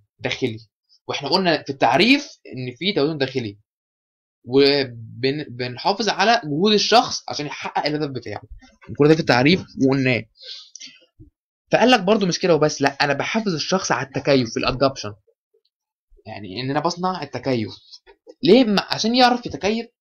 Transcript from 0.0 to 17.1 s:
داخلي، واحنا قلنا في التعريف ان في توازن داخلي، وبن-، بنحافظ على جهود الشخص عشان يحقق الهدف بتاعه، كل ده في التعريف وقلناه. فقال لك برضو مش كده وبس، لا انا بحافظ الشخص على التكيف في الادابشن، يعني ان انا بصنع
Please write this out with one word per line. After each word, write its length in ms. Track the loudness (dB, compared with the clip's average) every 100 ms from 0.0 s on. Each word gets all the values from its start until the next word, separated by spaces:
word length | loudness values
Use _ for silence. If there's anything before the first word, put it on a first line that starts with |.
| _ _
داخلي، 400 | -8 -4 -6 -6 -16 _ _ _ -10
واحنا 220 | -8 -4
قلنا 340 | -2 -2 -4
في 60 | -6
التعريف 720 | -2 0 2 2 2 -2 -20 -16
ان 220 | -12 -12 -6
في 180 | -4
توازن 240 | -2 -2 -2
داخلي، 420 | -4 -4 -8 -12 _ _ _ _ _ _ _ _
وبن-، 1000 | 0 4 4 2 -2 -8 -16 -6 -4 -4 -8
بنحافظ 600 | -8 -10 -4 -2 -2 -2
على 320 | 0 2 2
جهود 300 | 0 0 2
الشخص 500 | 2 4 4 2 -4 -10
عشان 160 | -8 -8
يحقق 400 | -10 -6 -4 -2
الهدف 240 | -2 -4
بتاعه، 320 | -8 -10 -12 -14 -20 _ _ -8 2
كل 100 | 4
ده 60 |
في 60 | 4
التعريف 460 | 4 4 4 4 0 0 2
وقلناه. 400 | 2 2 0 -4 _ -20 -18 -20 -20 -20 -20 _ _ -20 _ _ _ -2
فقال 200 | 2 4
لك 80 | 4
برضو 260 | 4 2 2
مش 140 | 0
كده 160 | 2 4
وبس، 260 | 2 2
لا 80 | -2
انا 240 | 0 -2
بحافظ 400 | 0 -2 -2 -2
الشخص 380 | -4 -2 -2 0
على 160 | -4 -4
التكيف 420 | -4 2 2 2
في 60 | -4
الادابشن، 560 | -4 0 0 -2 -12 -14 _ _ _ _ _ _ _ _ _ _ -18
يعني 360 | -14 -12 -8
ان 80 | -4
انا 100 | -2
بصنع 440 | -4 -4 -4